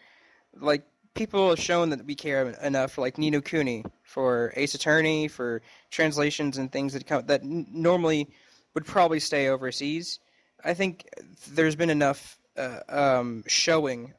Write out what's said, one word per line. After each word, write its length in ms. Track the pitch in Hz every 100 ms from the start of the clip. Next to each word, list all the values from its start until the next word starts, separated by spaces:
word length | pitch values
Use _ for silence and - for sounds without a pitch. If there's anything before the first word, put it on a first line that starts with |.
| _ _ _ _ _
Like, 300 | - 143 147 - _ _
people 360 | - 220 202 190
have 80 | 165
shown 320 | - 175 165
that 140 | 139 139
we 100 | 143
care 320 | 151 139 127
en-, 80 | 117 139
enough 260 | 135 131
for, 80 | -
like, 160 | 131 131
Ni 120 | 156
no 100 | 147
Kuni, 460 | 139 160 139 117 117 -
for 480 | _ - 131 123 117 131
Ace 180 | 139 139
Attorney, 520 | 156 156 156 156 151
for 320 | - 123 113 - - _
translations 680 | - 160 147 147 - 147 135
and 140 | 131
things 220 | 139 139
that 140 | 135 -
come, 180 | 143 123
that 160 | 143
n-, 240 | 139 170 143
normally 580 | 160 165 180 165 156 143 _ _ _ _
would 120 | 160 151
probably 340 | 202 175 160
stay 260 | - 147 135
overseas. 720 | 131 131 - 143 160 175 - _ _ _ _ -
I 80 |
think 340 | 175 190 175 - - - - -
there's 240 | 147 160 151
been 140 | 170
enough, 460 | 151 143 139 - - _ -
uh, 220 | 127 120 -
um, 540 | 143 139 127 123 113 -
showing 640 | - - 160 143 123 120